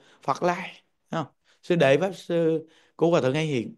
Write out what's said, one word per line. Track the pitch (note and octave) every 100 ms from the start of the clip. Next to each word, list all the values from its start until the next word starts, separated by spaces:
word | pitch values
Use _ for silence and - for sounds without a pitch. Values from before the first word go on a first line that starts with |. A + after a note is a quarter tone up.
| _ _
Phật | - C3+
Lai, | F3 F3+ F3+ - _ _ _
không? | D#3+ C#3+ _ _ _
Sư | -
đệ | F3 C3+ C#3+
Pháp | F#3+
Sư | F3 - E3+ E3 D#3+ D#3 _ _
của | - E3
Hòa | E3+
Thượng | B2+
Hay | D3
Hiện, | D#3 B2+ A2